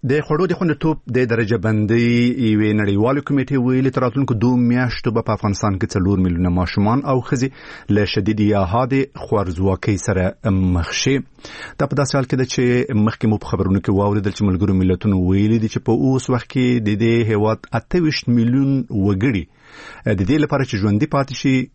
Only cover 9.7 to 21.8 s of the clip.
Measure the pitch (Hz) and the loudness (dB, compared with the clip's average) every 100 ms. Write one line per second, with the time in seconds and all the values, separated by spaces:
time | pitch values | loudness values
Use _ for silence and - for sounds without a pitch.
9.7 | 92 - 98 - 92 92 - 110 95 92 | 0 -2 -2 0 0 -2 -2 -2 0 2
10.7 | 90 82 - - 135 - - - - - | 0 -2 -2 0 -2 -4 -18 -20 -18 -18
11.7 | - 151 139 139 139 123 131 127 - 123 | -6 -4 0 0 0 -2 -2 -2 0 2
12.7 | 123 - 104 107 - 113 107 - 95 92 | 2 0 2 0 0 0 0 -2 -2 0
13.7 | 95 - 98 101 101 98 92 101 92 98 | 0 2 2 2 0 -2 -2 0 2 2
14.7 | 95 92 90 110 95 90 98 104 113 107 | 2 2 2 0 2 2 2 2 2 0
15.7 | - - 113 131 131 - 123 - 135 123 | -4 -2 0 2 0 0 -4 -2 -2 0
16.7 | 123 107 104 117 117 110 107 107 110 - | 0 0 0 2 2 2 0 0 -2 -4
17.7 | 117 - 180 160 143 - 120 113 131 139 | -8 -2 -2 0 -2 0 2 2 2 2
18.7 | 135 120 110 98 98 123 104 82 _ - | 0 -2 -2 0 0 0 -2 -6 _ -20
19.7 | - - - - 101 95 151 147 143 135 | -20 -20 -8 -4 -2 0 0 0 -2 -2
20.7 | 104 104 101 156 143 135 127 139 131 120 | -2 0 0 0 -2 -4 -2 0 0 -2
21.7 | _ | _